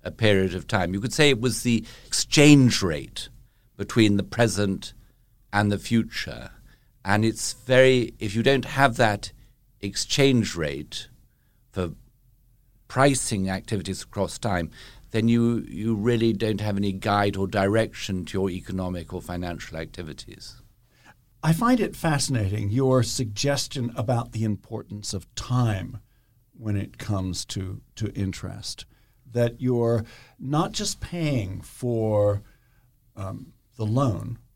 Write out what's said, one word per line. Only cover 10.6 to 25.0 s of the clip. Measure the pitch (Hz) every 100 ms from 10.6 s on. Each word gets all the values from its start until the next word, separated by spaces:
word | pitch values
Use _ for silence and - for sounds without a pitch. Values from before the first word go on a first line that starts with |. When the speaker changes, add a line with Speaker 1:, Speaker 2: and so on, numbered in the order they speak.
| 76 69 - - - - _ _ _ _ _
Speaker 1:
for | - 90 76 - _ _ _ _ _ _ _ _
pricing | 123 139 135 - 104 95
activities | 95 - 104 87 92
across | - - 92 -
time, | 113 90 82 - - - -
then | 113 113
you, | 117 117 117 -
you | 80 110 110
really | 110 117 113
don't | 101 110 104
have | 107 98
any | 101
guide | 95 107 101 101 95
or | 98
direction | 104 98 110 110 - - 92 85
to | 98
your | 95
economic | 90 - 92 92 90 82
or | 92
financial | - 90 90 82 - 80
activities. | 82 - 82 69 - - - - - _ _ _ - - _ _
Speaker 2:
I | 156
find | 165 233 254
it | 202 -
fascinating, | 170 143 - 123 101 104 104
your | 117 135 127
suggestion | 123 - 113 101 143 139 - 143 120 127
about | 117 120 120
the | 110
importance | 110 101 - 110 - 104